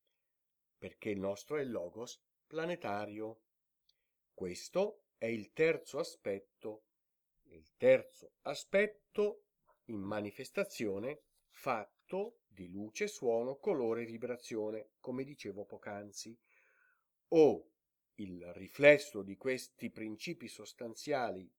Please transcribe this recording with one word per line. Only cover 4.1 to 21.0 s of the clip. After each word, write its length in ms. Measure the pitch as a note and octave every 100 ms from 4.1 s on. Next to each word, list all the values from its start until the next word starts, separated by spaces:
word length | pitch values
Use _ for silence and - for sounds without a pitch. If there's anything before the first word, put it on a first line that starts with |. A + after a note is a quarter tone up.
| _ _
Questo 720 | - F#2 F2 - F3 G3+ - _ -
è 100 | A2+
il 260 | A2+ G2
terzo 460 | - D#3+ D3 - C#3
aspetto, 840 | E3+ - G#2+ G2 - _ A2+ G#2+ _ _ _ _ _ _
il 300 | _ D#2+ D#2+ -
terzo 580 | B2 C3 - - - _
aspetto 1040 | - C#3+ - G3 G#3 G#3 _ - G#3 - _ _ _ _ -
in 140 | G#2+
manifestazione 1200 | G2 G#2+ G#2 - C3 - F#3+ - G#2+ G2 B2 D3+ _ _ _
fatto 920 | - C#3 A2+ G2+ _ - F#3 A3 - _
di 220 | F#2+ F2+
luce, 400 | F#2+ G#2+ - -
suono, 480 | - - A2+ B2 C#3
colore 460 | G#3+ D3+ A#2 A2+
e 40 | A#2
vibrazione, 840 | A2+ A#2+ A#2+ - A2 G#2+ A2 - _
come 240 | - B2+
dicevo 400 | C#3 C#3+ G#2+ F#2+
poc'anzi, 760 | G2+ G#2 A2 G2+ G#2 - A2+ A#2 _ _ _ _ _ _ _ _ -
o 420 | E3 D3 - - _ _ _ _ -
il 360 | G2 F2 F2
riflesso 680 | F2 F#2+ - C#3+ D3 - G#2
di 140 | G2 G2
questi 540 | C3 B2+ - - A#2+
principi 580 | - A2 G#2+ F#3 E3 A#2+
sostanziali 1000 | - G#2 - A#2 A#2